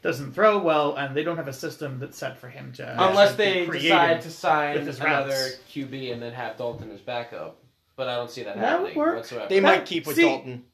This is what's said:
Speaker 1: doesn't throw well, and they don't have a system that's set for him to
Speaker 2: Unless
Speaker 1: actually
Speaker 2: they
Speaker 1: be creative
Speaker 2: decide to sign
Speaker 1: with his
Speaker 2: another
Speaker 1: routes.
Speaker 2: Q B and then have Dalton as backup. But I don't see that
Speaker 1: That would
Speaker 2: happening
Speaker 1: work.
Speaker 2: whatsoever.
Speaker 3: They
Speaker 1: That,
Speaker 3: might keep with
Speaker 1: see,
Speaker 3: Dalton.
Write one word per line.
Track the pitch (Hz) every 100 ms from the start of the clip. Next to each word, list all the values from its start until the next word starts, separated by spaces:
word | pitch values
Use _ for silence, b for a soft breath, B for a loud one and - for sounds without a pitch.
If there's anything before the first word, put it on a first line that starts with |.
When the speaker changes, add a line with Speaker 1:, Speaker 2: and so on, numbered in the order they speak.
Speaker 1:
doesn't | 175 135 139
throw | 147 214 208
well, | 175 151 143 139
and | 139
they | 135
don't | 156 165
have | 139
a |
system | 131 160 - 147 131
that's | 139 -
set | 135 123
for | 127
him | 131 131
to | - 120
Speaker 2:
Unless | 131 190 196 202
Speaker 1:
actually | 220
Speaker 2:
they | 202 180
Speaker 1:
be | 170
creative | 151 156
Speaker 2:
decide | 165 170 160
to | 160
sign | - 175 151 147 147
Speaker 1:
with | 143
his | 127
Speaker 2:
another | 151 143 139
Speaker 1:
routes. | 135 131 127 -
Speaker 2:
Q | 143 123
B | 135 131
and | 120
then | 117
have | 123 117 113
Dalton | 120 113 110
as | 101
backup. | - 120 120 95 80 - _ _ _ -
But | 127
I | 123
don't | 120
see | 127
that | 107 101
Speaker 1:
That | 233 339
would | 392
Speaker 2:
happening | 302
Speaker 1:
work. | 311 -
Speaker 2:
whatsoever. | - - 196
Speaker 3:
They | 190
Speaker 1:
That, | 196
Speaker 3:
might | 185 -
keep | 170 151
with | 147
Speaker 1:
see, |
Speaker 3:
Dalton. | 339 - 131 123 -